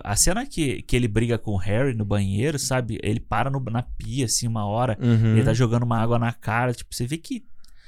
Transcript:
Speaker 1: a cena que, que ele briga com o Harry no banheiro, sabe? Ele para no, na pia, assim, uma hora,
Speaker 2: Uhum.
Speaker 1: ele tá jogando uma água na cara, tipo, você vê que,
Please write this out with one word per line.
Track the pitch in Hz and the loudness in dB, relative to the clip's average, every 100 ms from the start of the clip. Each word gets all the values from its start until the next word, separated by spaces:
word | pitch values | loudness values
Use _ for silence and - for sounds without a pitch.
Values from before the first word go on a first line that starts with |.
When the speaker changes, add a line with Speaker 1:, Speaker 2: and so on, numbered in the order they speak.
Speaker 1:
a | - 104 | -2 2
cena | - 196 277 | 2 2 -2
que, | - 151 - | -2 -2 -2
que | - 123 | 0 2
ele | 120 | 2
briga | 104 117 113 | 2 2 0
com | - | 0
o | 98 | -2
Harry | 95 107 139 113 | 0 2 2 0
no | 104 | 0
banheiro, | 104 98 98 156 143 | 0 0 0 0 -2
sabe? | - 127 113 110 | -2 -2 -2 -4
Ele | - 101 | -2 -2
para | - 110 135 | -2 -2 0
no, | 139 | -2
na | 127 117 | -2 -4
pia, | - - 110 123 139 | -4 -6 -6 -2 -2
assim, | - 120 | -2 -2
uma | 113 104 | -2 -2
hora, | 107 123 104 | 0 0 2
Speaker 2:
Uhum. | 123 113 113 110 | 4 4 6 4
Speaker 1:
ele | |
tá | 127 | 4
jogando | 113 147 - | 4 2 2
uma | 120 113 | 0 0
água | 113 120 | 2 2
na | 117 | 0
cara, | - - 113 127 | -2 -4 0 0
tipo, | 120 - | -2 -6
você | - 123 | -6 -4
vê | 160 | -6
que, | - 247 - - - - | -6 -10 -10 -14 -14 -16